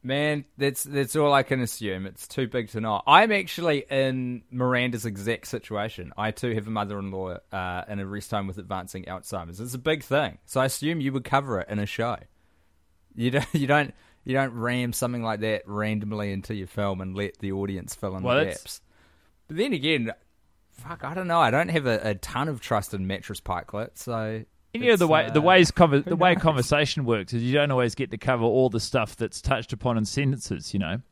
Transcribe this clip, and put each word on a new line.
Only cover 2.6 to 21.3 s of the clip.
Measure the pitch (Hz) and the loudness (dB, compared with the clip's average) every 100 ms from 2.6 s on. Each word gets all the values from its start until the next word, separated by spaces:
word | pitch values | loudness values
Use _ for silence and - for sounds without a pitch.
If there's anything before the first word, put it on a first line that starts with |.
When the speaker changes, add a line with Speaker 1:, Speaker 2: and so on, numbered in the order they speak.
| 110 | -4
Speaker 1:
to | 113 | -4
not. | 110 101 - | -2 -2 8
I'm | 156 220 | 8 10
actually | 208 180 - 165 147 127 | 2 -2 -2 0 0 0
in | 139 135 131 127 123 - | 0 0 0 -4 -8 -10
Miranda's | 123 123 123 123 120 117 | -2 2 2 2 -2 -6
exact | 101 101 113 - | -6 -2 -2 -4
situation. | 117 - 107 110 - 85 - | -10 -6 -4 -4 -6 -14 -4
I | 107 | -4
too | 104 123 | -2 -2
have | 110 107 | -2 -2
a | |
mother-in-law, | 110 101 101 98 95 92 90 _ | -4 -2 -4 -6 -6 -6 -8 _
uh, | 98 90 90 90 | -6 -4 -6 -6
in | 104 | -8
a | 95 | -6
rest | 101 - | -8 -6
home | 107 98 | -4 -4
with | 92 | -8
advancing | 92 95 90 95 87 | -8 -8 -8 -12 -10
Alzheimer's. | 92 - 98 85 87 | -12 -10 -10 -10 -12
It's | 120 | -10
a | 127 | -6
big | 127 156 | -2 -2
thing. | 127 143 135 - _ | 0 0 0 -6 _
So | 135 | 0
I | 131 | 0
assume | - 147 165 | 0 -4 -2
you | 135 | -2
would | 135 | -4
cover | 117 139 139 110 | 0 0 0 -4
it | - | -4
in | 104 | -4
a | 104 | -4
show. | - 117 113 - _ _ _ _ _ _ _ _ - | -4 -4 -4 -12 _ _ _ _ _ _ _ _ -4
You | 117 | 0
don't, | 135 - | 0 0
<laughs> | |
you | 165 139 | -2 2
don't, | 143 143 - _ _ | 2 2 -6 _ _
you | - | -4
don't | 131 135 | -2 -2
ram | 117 117 123 123 | -2 -2 0 -2
something | 117 123 123 | -2 -2 -2
like | 113 107 | -4 -2
that | 110 107 - | 0 -2 -4
randomly | 104 107 107 104 107 104 | -4 -2 -2 -4 -4 -4
into | 98 92 | -4 -6
your | 107 92 | -8 -8
film | - 101 92 | -4 -2 -2
and | 95 95 | -6 -4
let | 101 - | -6 -4
the | 101 | -6
audience | 95 98 95 - - | -2 -2 -4 -8 -8
fill | 101 95 | -8 -4
in | |
Speaker 2:
Well, | 123 127 | 0 2
Speaker 1:
the | 113 | 2
Speaker 2:
that's | 78 | -4
Speaker 1:
gaps. | - - _ _ _ _ _ _ _ | -10 -16 _ _ _ _ _ _ _
But | 156 | -4
then | 247 | -2
again, | 190 139 156 113 - _ _ _ _ _ | 0 0 0 -2 -6 _ _ _ _ _
fuck, | - - 170 | -20 -16 -12
I | 135 170 | -8 -8
don't | |
know. | 180 | 0